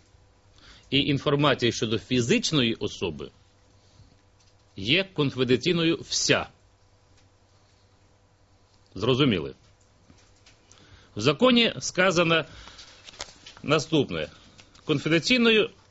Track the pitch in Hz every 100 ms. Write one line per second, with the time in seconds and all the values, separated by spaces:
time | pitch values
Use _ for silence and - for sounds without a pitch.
0 | _ _ _ _ _ _ - - - 139
1 | 139 139 151 143 147 123 120 - 113 110
2 | - 127 120 226 - 156 117 - 104 -
3 | 90 71 69 _ _ _ _ _ _ _
4 | - _ _ _ _ _ _ - 101 170
5 | 190 - 139 123 127 123 151 170 165 160
6 | - - - 110 - _ _ _ _ _
7 | _ _ _ _ _ _ _ _ _ _
8 | _ _ _ _ _ _ _ _ _ 95
9 | 110 127 143 92 69 - _ _ _ _
10 | _ - _ _ - _ _ - - -
11 | - 104 120 147 254 240 226 131 - -
12 | 190 170 165 165 143 - - - - -
13 | - - - - - - - 156 - 156
14 | 113 82 76 - - - - - - 143
15 | 156 165 - 254 233 220 180 - _